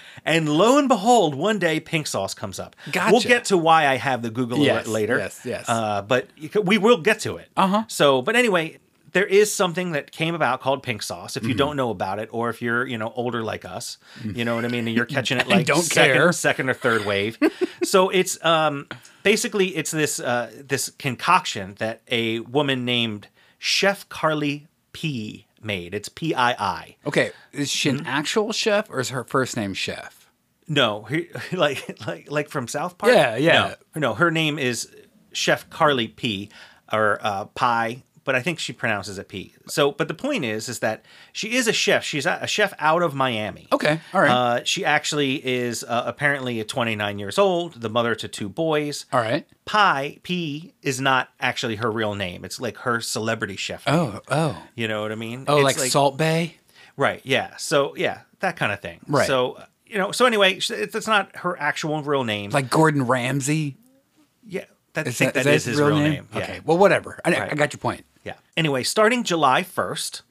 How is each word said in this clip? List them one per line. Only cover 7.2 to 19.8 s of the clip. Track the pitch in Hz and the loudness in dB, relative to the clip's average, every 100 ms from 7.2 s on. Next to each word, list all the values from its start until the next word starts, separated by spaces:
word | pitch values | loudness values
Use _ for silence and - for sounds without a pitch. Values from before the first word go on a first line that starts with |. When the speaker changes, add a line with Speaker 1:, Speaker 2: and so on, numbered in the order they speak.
Speaker 1:
to | 117 85 | -2 -8
it. | - - | -8 0
Speaker 2:
Uh-huh. | 185 202 220 | 2 2 0
Speaker 1:
So, | - 147 131 | 2 4 4
but | 226 233 | 2 2
anyway, | 247 180 160 - _ _ _ | 4 2 0 -8 _ _ _
there | 180 196 | -2 4
is | 196 208 | 6 4
something | - 185 170 180 | 4 -2 -2 -4
that | 147 - | -4 -6
came | - 160 170 | -4 -4 0
about | 135 127 | 0 0
called | 131 135 | 0 -2
pink | 127 107 | -2 -8
sauce. | - 87 95 - | -6 -10 -10 -6
If | 107 | -2
you | |
Speaker 2:
Mm-hmm. | 113 | 0
Speaker 1:
don't | 139 143 | 0 0
know | 127 | -2
about | 95 95 101 | -2 -4 -4
it, | 113 | -6
or | 117 117 | -4 -4
if | 113 | -4
you're, | 120 117 131 | -2 -2 -2
you | 117 | -4
know, | 110 117 | -6 -4
older | 123 120 | -4 -4
like | 110 98 95 | -4 -6 -8
us, | 95 - - - - 113 | -10 -10 -14 -18 -12 -8
you | 110 117 | -4 -2
know | 117 | -2
what | 120 | -2
I | |
mean, | 120 117 | -2 -2
and | 113 | -2
you're | 120 | -2
catching | 139 117 127 | -2 0 0
it | |
Speaker 2:
<laughs> | - | 2
And | |
Speaker 1:
like | 196 151 | 2 2
Speaker 2:
don't | 147 | 2
Speaker 1:
second, | 170 - 151 135 | 2 4 6 6
Speaker 2:
care. | 170 | 4
Speaker 1:
second | 175 - - 135 | 4 0 0 0
or | 120 | 0
third | 123 113 101 | 2 2 2
wave. | 98 104 - | 0 0 0
Speaker 2:
<laughs> | 302 - 359 - 339 | 0 0 -6 -4 2
Speaker 1:
So | 190 185 | 4 4
it's, | 190 185 - | 2 0 0
um, | 165 160 156 143 147 - - - 196 | 2 2 2 0 -8 -16 -20 -2 2
basically | 220 240 214 185 | 2 2 0 0
it's | 160 | 0